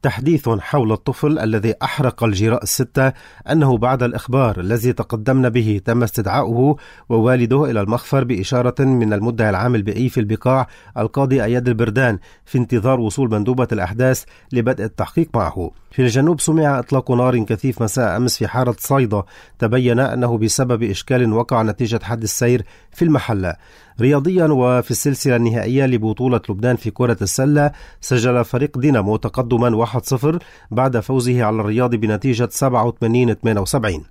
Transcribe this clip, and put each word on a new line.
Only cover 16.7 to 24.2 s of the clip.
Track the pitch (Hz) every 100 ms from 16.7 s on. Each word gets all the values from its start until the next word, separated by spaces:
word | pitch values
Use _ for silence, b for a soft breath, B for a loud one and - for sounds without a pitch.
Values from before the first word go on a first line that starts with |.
| 135
إطلاق | 117 135 -
نار | 123 127 123
كثيف | 107 110 135 -
مساء | 110 131 113 92
أمس | 127 -
في | 107
حارة | 123 127 113
صيدا، | - 139 120 104 - B B -
تبين | 113 127 123 117
أنه | 131 123 120 117
بسبب | 110 - 127 117
إشكال | 113 98 - 127 120
وقع | 110 120 120
نتيجة | 110 98 117 113
حد | 95 117
السير | 110 - 120 123 104 b b
في | - 175
المحلة. | 143 - 104 92 - b b b -
رياضياً، | 123 143